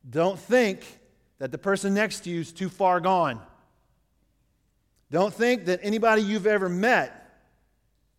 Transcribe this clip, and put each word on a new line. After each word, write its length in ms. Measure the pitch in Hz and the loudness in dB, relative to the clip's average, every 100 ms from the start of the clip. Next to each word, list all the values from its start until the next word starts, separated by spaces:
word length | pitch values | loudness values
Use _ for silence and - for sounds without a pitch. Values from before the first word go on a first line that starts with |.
| 131 | -6
Don't 300 | 131 170 190 | 0 0 -2
think 460 | - 240 233 - - - _ _ _ _ | 2 2 2 -2 -12 -20 _ _ _ _
that 140 | 135 | -10
the 40 | 120 | -6
person 380 | 196 196 196 | -2 -2 0
next 300 | 196 214 202 | 0 0 -4
to 60 | 175 | -8
you 100 | 170 | -8
is 120 | 160 | -8
too 160 | - 190 | -8 -10
far 320 | - 190 180 | 0 2 2
gone. 400 | 175 185 156 117 - _ _ _ _ _ _ _ _ _ _ _ _ _ _ _ _ | 2 2 0 -4 -12 _ _ _ _ _ _ _ _ _ _ _ _ _ _ _ _
Don't 220 | 151 202 | 0 0
think 320 | 208 233 247 175 | 0 0 0 0
that 140 | 180 | -4
anybody 380 | 202 220 226 214 | -2 0 4 4
you've 260 | 202 214 190 | 2 0 0
ever 220 | 208 190 | 0 0
met 720 | 175 220 220 139 - - _ _ _ _ _ _ _ _ | 0 2 2 0 -8 -20 _ _ _ _ _ _ _ _